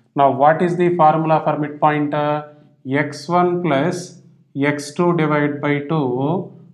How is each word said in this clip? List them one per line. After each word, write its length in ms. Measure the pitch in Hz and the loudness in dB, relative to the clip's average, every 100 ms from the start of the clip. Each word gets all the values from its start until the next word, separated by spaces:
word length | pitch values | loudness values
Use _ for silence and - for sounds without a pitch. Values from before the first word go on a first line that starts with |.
| _ 147 | _ 0
Now 160 | 139 | 2
what 300 | 123 147 160 | 4 4 4
is 140 | 180 165 | 0 2
the 200 | 175 175 | 0 4
formula 460 | 156 156 160 156 156 | 4 4 2 0 0
for 140 | 147 | -2
midpoint? 540 | 151 - 156 147 147 147 147 151 151 - _ _ 131 | -4 0 0 0 -2 -2 -2 -2 -6 -18 _ _ -4
X 380 | 139 147 - - | -2 -2 -6 -2
one 340 | 175 175 175 | 2 2 0
plus 600 | 165 135 160 180 - - - _ _ 139 | 0 0 0 -4 -10 -18 -20 _ _ -2
x 340 | 143 147 - | -2 -2 -6
two 220 | - 175 170 | -2 0 2
divided 420 | 151 147 147 139 | 0 0 0 -2
by 180 | 147 143 | -2 -2
two, 720 | 143 160 131 123 139 185 180 - - | -2 -2 -2 -2 -2 -4 -6 -16 -20